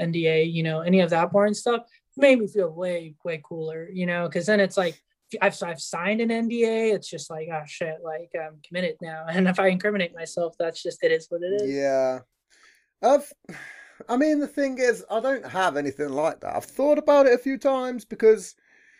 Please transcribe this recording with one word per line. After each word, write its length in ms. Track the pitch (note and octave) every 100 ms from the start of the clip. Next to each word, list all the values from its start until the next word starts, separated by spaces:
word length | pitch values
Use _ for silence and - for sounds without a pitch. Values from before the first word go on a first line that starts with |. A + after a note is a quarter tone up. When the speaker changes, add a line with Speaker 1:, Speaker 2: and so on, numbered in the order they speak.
Speaker 1:
N 100 | E3+
D 160 | E3 D#3+
A, 160 | D#3+
you 200 | E3 E3
know, 160 | E3 D#3+
any 200 | F3 F#3+
of 100 | E3+
that 200 | E3 F3
boring 240 | G3+ G#3
stuff, 300 | G#3 A#3+ A#3 A#3 _ _ -
made 240 | C#4 C4
me 80 | G3+
feel 220 | G#3 F3
way, 440 | D#3+ F3+ F3 E3 D3+
way 160 | F3 D#3+
cooler, 440 | D3 E3 D#3 D#3+ E3+
you 140 | F#3 F3+
know, 220 | F3 E3+
'cause 180 | F3+ E3+
then 120 | G#3+
it's 180 | F#3 G3
like, 240 | F3+ - _ _ -
if 80 | A3
I've, 220 | G3+ -
I've 180 | F3 D#3
signed 400 | - E3 F3+ A3
an 100 | A#3
N 160 | A3+ A#3
D 160 | A#3
A, 280 | A3+ A3+ A3+
it's 160 | F#3+ -
just 220 | D#3+ -
like, 180 | D#3+ D#3+
"Oh, 100 | D#3+ D3
shit, 320 | - E3 D#3+
like, 280 | E3 D#3 E3+
I'm 240 | F3 D#3 D#3 -
committed 300 | F3 F3+ D#3+
now." 260 | E3 D#3+ D#3+
<laughs> 20 |
And 180 | F3 F#3
if 140 | F#3
I 80 | F#3+
incriminate 460 | F#3 G#3 G#3 E3+
myself, 420 | E3 E3 - E3+ -
that's 240 | E3 -
just, 220 | F3 -
it 80 | E3
is 140 | D#3+ D#3+
what 120 | E3+
it 200 | F3+ G3+
is. 100 | G#3
Speaker 2:
Yeah. 460 | C#3 C#3 C3+ C3 B2+ - _ _ _ _ _ _ -
I've, 280 | A#3 C#4 - - - F3 - - - - -
I 80 | B3
mean, 240 | D#4 D4+
the 60 | C#4+
thing 300 | - C#4 C4
is, 260 | B3 A3+ -
I 100 | A3
don't 260 | C4 C4+ B2+
have 300 | F3 F#3 C#3
anything 320 | C#3+ C3+ D3
like 300 | C3+ D#3 -
that. 160 | - -
I've 80 |
thought 340 | - - C#4+ D4
about 280 | D4+ C#4+ C4+
it 80 |
a 40 | A#3+
few 180 | C4+ C4+
times 460 | C#4 C4 B3+ B3
because 500 | - G#3 A3 A3 - - _ _ _